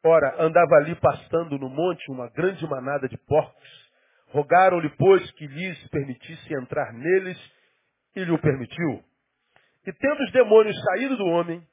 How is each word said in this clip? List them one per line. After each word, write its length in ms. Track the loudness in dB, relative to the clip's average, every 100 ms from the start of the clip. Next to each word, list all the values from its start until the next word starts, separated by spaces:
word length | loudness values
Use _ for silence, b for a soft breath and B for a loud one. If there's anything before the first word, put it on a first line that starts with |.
Ora, 320 | 4 2 2 -2
andava 380 | 2 2 6 4
ali 180 | 4
pastando 640 | 0 0 0 -6 -6 -4 -8
no 100 | -8
monte 400 | -4 -4 -4 -10
uma 220 | -12 -10
grande 340 | -4 -4 -4 -8
manada 400 | -6 -6 -6 -6
de 100 | -10
porcos. 720 | _ 0 0 _ -20 -20 _ _ _ _ _
Rogaram-lhe, 600 | -6 2 4 4 2 -4
pois, 380 | 2 4 4 2
que 120 | _
lhes 440 | -16 -12 -12 -12 -10
permitisse 680 | -10 -8 -12 -16 -20 -10
entrar 380 | -10 -6 -6 -6
neles, 440 | -8 0 0 -2 -16 -20 _ _ _ _ _ _
e 80 | -10
lhe 80 | -4
o 80 | 0
permitiu. 640 | 0 -2 -8 -8 -6 -8 _ _ _ _ _ _ _ _
E 80 | -16
tendo 300 | -6 -4 -2
os 80 | 0
demônios 500 | 2 6 6 6 -2
saído 320 | -4 -4 -4 -4
do 100 | 0
homem 340 | 0 -2 -10 _